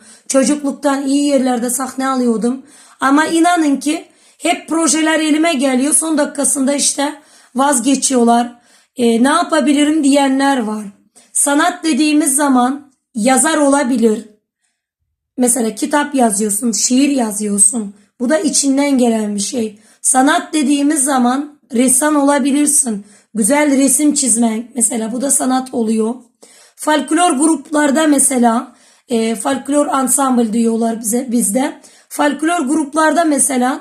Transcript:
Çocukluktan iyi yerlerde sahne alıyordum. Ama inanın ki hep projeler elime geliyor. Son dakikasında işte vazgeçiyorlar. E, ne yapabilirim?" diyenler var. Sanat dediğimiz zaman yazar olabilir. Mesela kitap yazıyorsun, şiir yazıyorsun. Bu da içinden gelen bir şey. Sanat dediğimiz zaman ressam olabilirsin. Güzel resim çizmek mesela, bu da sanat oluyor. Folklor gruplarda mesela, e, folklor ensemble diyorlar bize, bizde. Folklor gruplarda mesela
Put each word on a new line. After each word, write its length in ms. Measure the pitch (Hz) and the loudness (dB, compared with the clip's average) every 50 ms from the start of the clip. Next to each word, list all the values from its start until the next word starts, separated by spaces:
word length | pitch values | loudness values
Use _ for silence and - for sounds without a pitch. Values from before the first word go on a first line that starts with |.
| - - - - _ - | -14 -20 -20 -20 _ -2
Çocukluktan 800 | - 269 262 226 294 294 285 277 - - - 285 269 269 285 | 0 2 2 2 0 -2 -2 -6 -6 -2 -2 -2 -2 -2 -2
iyi 180 | 269 277 285 285 | -2 0 0 0
yerlerde 460 | 294 285 262 254 254 247 240 233 247 | 2 2 2 0 0 -2 -2 -4 -4
sahne 380 | 233 - 269 - - 269 262 269 | -4 -6 -8 -8 -6 -4 -4 -2
alıyordum. 540 | 269 254 247 240 226 214 196 240 262 277 - - - - - - - _ | -2 0 0 0 0 0 -2 -2 -4 -4 -10 -18 -20 -20 -20 -20 -10 _
Ama 260 | - 269 277 302 311 | -2 0 2 2 2
inanın 500 | 311 330 330 320 349 349 339 311 285 277 | 0 0 2 2 2 2 2 2 0 0
ki 280 | - - 285 311 339 - - _ _ _ _ _ _ | 0 -2 -4 -4 -4 -8 -14 _ _ _ _ _ _
hep 300 | - 320 349 - - - | -4 -2 -2 -2 -4 -4
projeler 520 | 302 330 330 294 - 320 311 311 320 311 | -2 0 0 0 0 0 0 0 0 0
elime 340 | 311 311 294 311 320 339 330 | 0 0 2 2 2 0 0
geliyor. 400 | 247 277 269 262 247 269 294 294 | 0 0 0 0 0 0 0 0
Son 240 | - 320 320 320 285 | -2 -2 -2 0 0
dakikasında 560 | 294 285 294 294 269 254 - 285 262 269 285 | -2 -2 -2 -4 -4 -2 -2 -2 0 -2 0
işte 400 | 277 - - - - 277 294 302 - - _ - - - _ _ | 0 -2 -2 -2 -2 -4 -4 -6 -10 -18 _ -20 -20 -20 _ _
vazgeçiyorlar. 1040 | 240 269 285 285 247 208 277 269 - - - 269 247 233 233 233 240 240 240 - - _ _ _ _ _ _ _ | -2 0 0 0 0 0 0 0 0 0 0 0 2 4 4 4 2 0 -2 -8 -16 _ _ _ _ _ _ _
E, 260 | - 240 233 226 226 247 | -2 0 2 2 2 2
ne 60 | 269 | 2
yapabilirim?" 760 | 302 339 349 349 330 311 - 302 277 285 294 294 302 320 277 | 2 0 0 0 0 0 2 2 2 2 2 2 2 2 2
diyenler 540 | 277 277 285 277 269 262 269 277 277 277 254 | 2 4 4 2 2 2 2 2 2 0 0
var. 260 | 214 214 214 214 208 196 - _ _ _ _ - _ _ - | -2 -4 -6 -8 -10 -12 -16 _ _ _ _ -20 _ _ -4
Sanat 520 | - - 285 285 294 330 359 349 349 330 | -2 0 0 2 2 2 0 -2 -2 -2
dediğimiz 520 | 320 294 233 311 302 294 294 330 294 - | -2 0 0 2 2 2 2 2 2 0
zaman 560 | 302 294 285 262 247 247 254 277 294 - - _ _ _ _ _ | 0 0 2 2 2 2 0 -2 -6 -10 -18 _ _ _ _ _
yazar 420 | 233 202 262 262 247 - 320 320 | -2 0 2 2 2 2 0 2
olabilir. 720 | 302 294 277 277 285 294 233 277 226 226 220 214 214 - - - _ _ _ _ _ _ _ _ _ _ _ _ _ _ _ _ _ _ _ _ - | 2 2 2 2 2 0 0 0 2 2 2 0 0 -4 -12 -20 _ _ _ _ _ _ _ _ _ _ _ _ _ _ _ _ _ _ _ _ -2
Mesela 360 | 247 240 - 262 226 220 208 | -2 0 0 -2 -2 -4 -4
kitap 400 | - 302 294 302 294 285 285 277 | -6 -4 -2 -2 -2 -2 -2 0
yazıyorsun, 580 | 262 240 226 190 190 220 208 202 - 262 233 208 | 0 0 2 2 0 -2 -2 -2 -2 -2 -2 -2
şiir 360 | - - - 247 254 285 294 | -2 -2 0 2 2 2 2
yazıyorsun. 840 | 285 262 226 220 202 208 214 208 202 202 - - - 233 208 196 - _ _ _ _ _ | 0 0 -2 -2 -4 -6 -4 -4 0 2 2 2 0 -2 -6 -8 -12 _ _ _ _ _
Bu 100 | 240 240 | -2 0
da 80 | 311 311 | 0 0
içinden 600 | 381 294 294 - - 277 262 277 285 285 277 247 | 0 -2 -2 0 0 0 0 0 0 0 2 2
gelen 360 | 247 233 226 220 214 208 208 | 2 2 2 0 -2 -4 -4
bir 60 | 202 | -6
şey. 380 | 202 - 294 247 220 214 202 - _ _ _ _ - | -6 -6 -4 -4 -6 -6 -8 -14 _ _ _ _ -4
Sanat 500 | - - 262 262 294 330 349 349 - - | 0 2 2 2 2 2 0 -2 -2 -2
dediğimiz 520 | 311 285 247 294 277 285 285 320 302 254 | 0 0 2 2 2 2 0 0 0 0
zaman 540 | 294 277 254 240 240 254 277 302 294 - _ _ _ 254 | 0 0 0 2 0 0 -2 -4 -8 -12 _ _ _ 0
ressam 420 | 226 262 254 247 - 302 302 311 | 0 2 2 2 0 0 2 2
olabilirsin. 880 | 285 277 277 285 285 247 285 262 294 294 - - - - 233 214 202 208 - - - _ _ - | 2 2 2 2 2 2 0 0 2 0 0 0 0 -2 -2 -6 -8 -10 -14 -20 -20 _ _ -4
Güzel 420 | 208 220 190 285 294 302 294 269 | -2 0 0 2 2 2 2 2
resim 380 | 254 277 262 269 - 302 294 - | 2 2 2 2 2 2 0 0
çizmek 600 | - 269 240 233 233 240 226 214 220 233 - - | 0 -2 -2 0 0 0 0 -2 -4 -8 -8 -4
mesela, 380 | 254 220 - 269 226 226 220 240 | -4 -2 -2 -2 -4 -6 -6 -6
bu 80 | 254 | -4
da 100 | 277 277 | -2 -2
sanat 440 | 269 - 262 254 262 262 262 - - | -2 0 0 0 -2 -2 -4 -4 -4
oluyor. 400 | 247 226 214 226 220 214 220 254 254 - _ _ _ - - - - - _ _ | -4 -2 -2 0 0 -2 -2 -4 -8 -14 _ _ _ -20 -20 -20 -20 -20 _ _
Folklor 540 | - - 302 311 294 - - 311 330 349 349 | -6 -2 0 0 0 0 0 0 2 2 2
gruplarda 760 | 302 254 311 320 320 269 - - 302 294 294 285 247 311 320 | 2 2 2 2 0 0 -4 -4 -2 0 2 2 2 2 2
mesela, 640 | 311 285 269 - - 269 247 240 233 226 240 - - - _ _ _ _ _ _ _ | 2 2 2 2 0 2 2 2 2 2 0 -4 -8 -14 _ _ _ _ _ _ _
e, 260 | 247 226 226 226 226 | -2 -2 -2 -2 -4
folklor 520 | 226 - 277 269 247 - 269 285 294 294 | -4 -4 -4 -4 -4 -4 -2 0 0 0
ensemble 640 | 285 294 269 262 - - 285 269 262 254 240 233 214 202 | 0 0 -2 0 0 0 0 2 2 2 2 0 0 0
diyorlar 480 | 240 226 226 226 220 233 226 226 220 | 0 0 0 0 0 -2 -2 -4 -4
bize, 320 | 240 208 240 240 - 240 220 | -6 -4 -4 -4 -2 -2 -2
bizde. 480 | 240 208 196 196 254 277 320 349 - - - - - _ _ | 0 0 0 0 0 -2 -2 -4 -10 -18 -20 -20 -20 _ _
Folklor 520 | - - 294 294 269 - 311 320 349 349 | -4 -2 0 0 0 0 -2 -2 -2 -2
gruplarda 640 | 277 247 311 320 294 285 294 320 320 311 302 339 339 | -2 -2 -2 -2 -2 -2 0 0 2 2 2 2 2
mesela 560 | 320 285 269 - - 269 254 247 254 285 - | 2 2 0 0 0 0 0 0 0 -2 -2